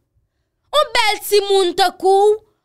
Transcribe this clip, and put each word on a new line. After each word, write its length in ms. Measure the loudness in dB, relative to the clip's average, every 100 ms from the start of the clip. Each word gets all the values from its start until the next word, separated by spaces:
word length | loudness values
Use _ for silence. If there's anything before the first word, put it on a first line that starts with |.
| _ _ _ _ _ _ _
Yon 200 | -4 -2
bèl 280 | -2 -2 -4 -2
timoun 480 | -2 0 0 -2
tankou 540 | -2 -4 -2 0 2 2
ou, 120 | 0 _ _